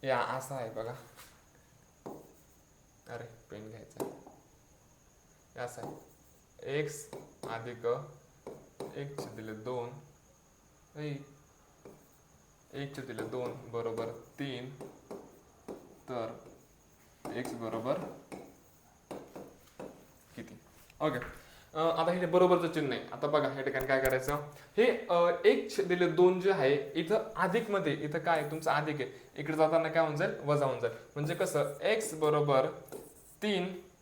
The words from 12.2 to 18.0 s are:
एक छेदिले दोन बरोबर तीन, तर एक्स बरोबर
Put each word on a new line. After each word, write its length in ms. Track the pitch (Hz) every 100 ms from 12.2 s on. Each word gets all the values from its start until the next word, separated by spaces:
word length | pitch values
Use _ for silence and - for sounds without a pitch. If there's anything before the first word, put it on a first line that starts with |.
| _ - _ _ _
एक 240 | - 139 147
छेदिले 260 | 123 110
दोन 320 | 107 123 123 120 110
बरोबर 340 | 117 113 113 113
तीन, 640 | 113 - - 139 123 131 143 135 - - - - - - - - - - - -
तर 260 | 123 113 113 - - - _ _ _ - - -
एक्स 180 | 117 127
बरोबर 420 | 117 113 113 117 160